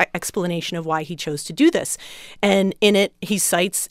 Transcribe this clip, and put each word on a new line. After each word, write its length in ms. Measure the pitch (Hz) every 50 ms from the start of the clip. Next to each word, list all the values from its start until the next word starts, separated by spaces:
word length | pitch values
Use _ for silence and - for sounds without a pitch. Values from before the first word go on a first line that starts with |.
| 160 - -
explanation 640 | - - - - 214 175 175 175 170 156 - - 165
of 80 | 165
why 180 | 160 156 160 156
he 120 | 143 175 147
chose 260 | - - 151 143 -
to 60 | -
do 180 | 165 - 277 330
this. 280 | - - - - - - - - - - - - - -
And 320 | - 202 196 196 196 190 - -
in 160 | - 208 208
it, 180 | 196 202 - - _
he 180 | - - 214 190
cites 520 | - - - 175 180 202 - - - -